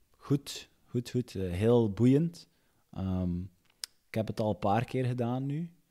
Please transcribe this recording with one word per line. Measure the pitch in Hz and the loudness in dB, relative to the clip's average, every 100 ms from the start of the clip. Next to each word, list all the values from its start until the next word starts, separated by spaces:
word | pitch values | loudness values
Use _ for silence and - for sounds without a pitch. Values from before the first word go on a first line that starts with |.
| _ _ | _ _
Goed, | - 143 - - - _ | -2 -2 -4 -14 -16 _
goed, | _ 120 - | _ -6 -4
goed. | 123 - | -4 -4
Eh, | 98 92 | -6 -4
heel | 90 110 120 113 | 2 4 6 4
boeiend. | 98 123 139 170 - - _ _ _ _ | 4 6 6 2 -4 -18 _ _ _ _
Ehm, | - 95 92 90 87 95 _ _ _ - _ _ | -6 -4 -2 -2 -2 -6 _ _ _ -16 _ _
ik | |
heb | 110 107 | -4 -4
het | 104 | -2
al | 107 | -2
een | 95 | 0
paar | 104 107 | 0 0
keer | 120 127 | 0 -2
gedaan | 123 123 117 127 139 | -2 -2 -4 -4 -4
nu. | 147 170 _ _ | -6 -8 _ _